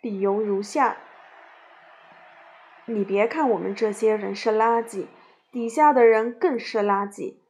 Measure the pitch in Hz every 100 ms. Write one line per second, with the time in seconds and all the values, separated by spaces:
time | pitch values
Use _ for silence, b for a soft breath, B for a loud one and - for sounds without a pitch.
0 | 240 196 196 208 214 196 202 302 240 -
1 | - - - - - - - - - -
2 | - - - - - - - - - 220
3 | 196 196 226 320 277 190 190 202 220 202
4 | 220 214 196 202 233 214 226 233 226 196
5 | - b b b _ 247 233 226 302 262
6 | 233 220 233 240 370 240 - 220 208 196
7 | 202 202 143 -